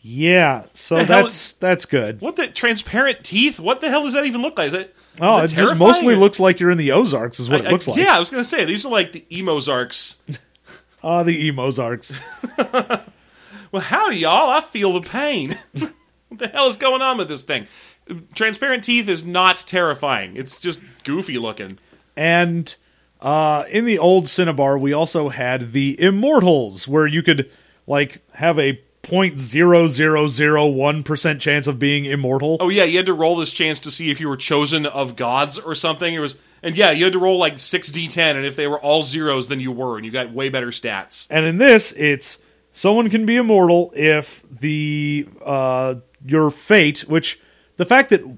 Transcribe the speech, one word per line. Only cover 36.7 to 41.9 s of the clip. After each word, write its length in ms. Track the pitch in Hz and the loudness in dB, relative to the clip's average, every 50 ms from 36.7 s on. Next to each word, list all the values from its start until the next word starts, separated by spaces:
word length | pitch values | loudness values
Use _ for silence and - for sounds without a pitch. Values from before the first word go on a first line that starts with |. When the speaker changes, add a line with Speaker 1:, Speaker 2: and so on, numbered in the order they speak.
| 165 | 0
Speaker 2:
yeah, 140 | 170 208 190 | 2 4 4
you 140 | 208 160 170 | 4 4 2
had 80 | 190 185 | 0 2
to 80 | 185 | 2
roll, 180 | 180 185 190 180 | 2 2 2 2
like, 220 | 175 156 147 131 | 2 0 -2 -4
six 280 | - - - 175 170 151 143 | -10 -6 -6 -6 -6 -6 -10
D 160 | 165 165 160 | -8 -10 -8
ten, 260 | - 170 165 156 147 | -2 0 0 0 0
and 80 | 135 135 | -2 -4
if 120 | 139 135 | -6 -4
they 100 | 139 147 | -4 -4
were 140 | 143 147 147 | -4 -4 -4
all 240 | - 143 147 160 151 | 0 2 2 2 2
zeros, 420 | 135 131 165 156 151 139 131 123 | 0 -4 -4 -2 -2 -2 -2 -2
then 140 | 117 143 135 | -4 -6 -6
you 100 | 131 131 | -6 -6
were, 260 | 127 117 131 127 117 | -6 -6 -6 -6 -6
and 80 | 107 107 | -8 -10
you 60 | 113 | -8
got 220 | 110 131 127 117 117 | -6 -6 -6 -6 -6
way 160 | 123 135 135 | -6 -6 -4
better 220 | 131 131 123 120 117 | -4 -4 -6 -6 -8
stats. 560 | - - 120 104 95 95 - - - - - | -8 -8 -6 -6 -6 -10 -10 -12 -12 -12 -2
Speaker 1:
And 160 | 147 156 160 | -2 0 0
in 120 | 165 165 180 | 0 2 4
this, 340 | 254 277 240 220 214 - | 6 8 8 8 6 2